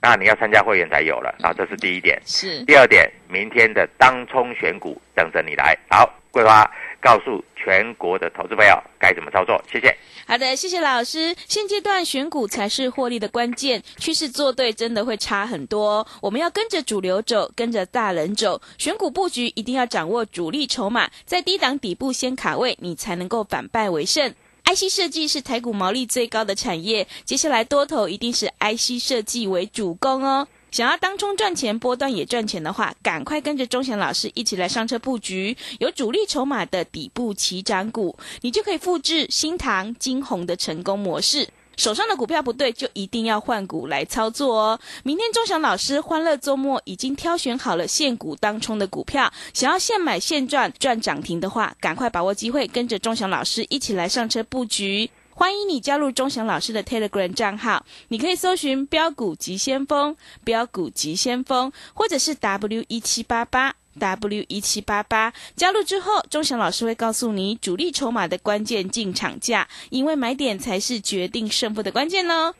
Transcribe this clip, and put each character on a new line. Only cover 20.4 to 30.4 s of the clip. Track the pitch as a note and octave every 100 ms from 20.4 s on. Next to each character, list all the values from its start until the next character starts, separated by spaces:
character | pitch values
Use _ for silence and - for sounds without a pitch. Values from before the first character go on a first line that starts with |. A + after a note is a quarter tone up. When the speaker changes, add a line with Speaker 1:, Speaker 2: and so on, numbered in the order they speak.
| E3+
Speaker 2:
力 | A#3+ C#4+
筹 | - G3+
码， | A#3 F#3+ - -
在 | F4+
低 | F4+ F#4
档 | C4 C#4
底 | G#3
部 | F3 C4+
先 | B3+ B3+ C4
卡 | G3 C#3+
位， | B3+ -
你 | F3+
才 | E3 - F3
能 | F3+
够 | A#3
反 | G#3 D#3+ -
败 | A#3 G#3
为 | E3 D3+
胜。 | - C4+ - _ _
I | -
C | F#4+ F#4+
设 | F#4+ F4
计 | D#4 D4+
是 | D4+
台 | - A#3+
股 | A#3+
毛 | G#3 F#3
利 | A#3 A#3+
最 | B3 A#3
高 | A3
的 | A3
产 | G3+ A#3+ E3+
业， | F3 A3 F#3 -
接 | - -
下 | D#4+
来 | A#3+
多 | A3+ C#4+
头 | - D4+ G3+
一 | G3+
定 | A#3
是 | A#3+ G#3 -
I | G#3 A3+
C | - B3
设 | - B3+
计 | G#3+ A#3+ G#3+
为 | F#3 F#3+
主 | - G3
攻 | E3+ C4+ C4
哦。 | C4+ C4+